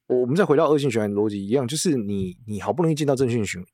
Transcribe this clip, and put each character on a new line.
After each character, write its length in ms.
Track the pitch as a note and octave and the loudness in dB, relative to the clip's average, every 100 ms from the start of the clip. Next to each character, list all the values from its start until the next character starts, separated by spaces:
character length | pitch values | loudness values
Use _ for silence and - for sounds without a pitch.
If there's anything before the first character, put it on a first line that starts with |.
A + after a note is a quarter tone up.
| _ | _
我， 140 | B2+ | 0
我 40 | B2 | 2
们 100 | D#3 | 2
再 100 | F#3 | 4
回 100 | C#3+ | 4
到 140 | D#3+ | 4
恶 80 | D3+ | 2
性 140 | C#3 | 2
循 100 | A2+ | 0
环 100 | G#2+ | 0
逻 180 | G2+ G#2+ | 0 0
辑 140 | G#2 | -2
一 60 | G2 | -2
样， 180 | B2+ B2 | -2 0
就 80 | D3+ | -2
是 200 | F#3+ C3+ | 0 0
你， 420 | G2+ G2+ F#2 F2+ - | -2 -4 -4 -8 -10
你 160 | G#2 | -8
好 100 | G2 | -4
不 120 | G#2 | 0
容 80 | D#3+ | 0
易 40 | D3+ | 0
进 120 | D3 | 0
到 80 | C3 | 2
正 140 | C3 | 0
性 140 | A#2+ | 0
循-， 180 | G2+ F2+ F2+ | -4 -6 -12